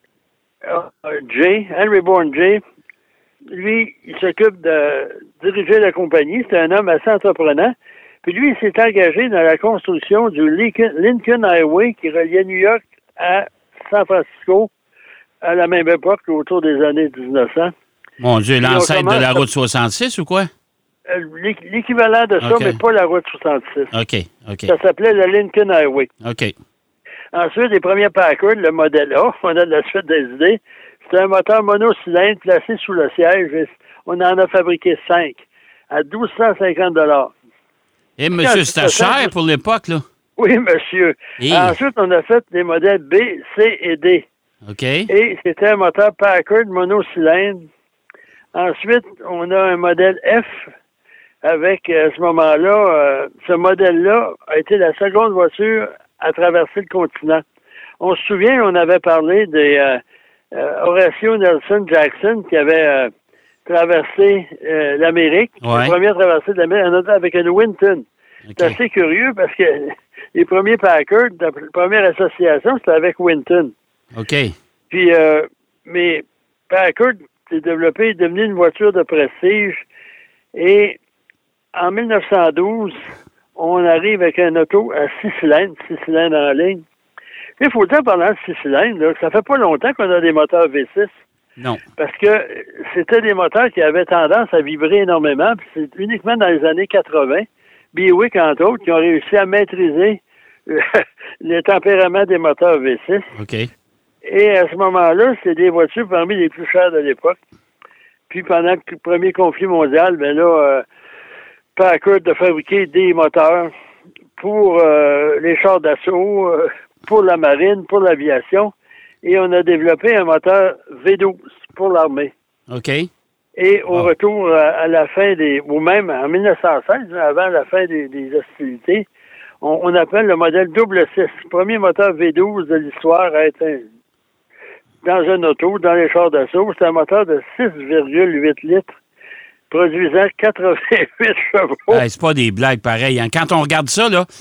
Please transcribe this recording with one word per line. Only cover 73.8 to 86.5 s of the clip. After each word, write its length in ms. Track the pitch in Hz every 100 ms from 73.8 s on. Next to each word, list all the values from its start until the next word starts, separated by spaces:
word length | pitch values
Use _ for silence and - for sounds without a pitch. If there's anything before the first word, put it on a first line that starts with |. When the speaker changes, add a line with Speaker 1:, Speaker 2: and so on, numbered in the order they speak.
| _ _ _ 117
Speaker 2:
OK. 180 | 107 143 113 - _ _ -
Speaker 1:
Puis, 240 | 180 180
euh, 300 | 165 156 151 156 _ _ _
mais 400 | - 175 175 151 - _ _ _ -
Packard 420 | 185 180 - 247 202 147 _ -
s'est 100 | 160
développé, 500 | 160 165 165 - 226
est 40 |
devenu 300 | 180 170 180
une 100 | 220
voiture 380 | 185 170 - 208
de 100 | 185
prestige. 720 | 151 160 135 - 180 208 202 - - _ - - _ _ _
Et 440 | - 180 202 208 - _ _ _ _ _ _ _ 175
en 120 | 180
mille 160 | 202 233
neuf 180 | 214 -
cent 200 | 196 165
douze, 420 | 151 190 226 202 139 - - _ _ _
on 300 | - 165 180
arrive 380 | 175 165 202 202
avec 160 | 170 170
un 180 | 175 165
auto 360 | 156 202 226
à 160 | 156 147 -
six 100 | 214 -
cylindres, 340 | 156 151 196 151 -
six 80 | 165 -
cylindres 300 | 160 165 156
en 160 | 143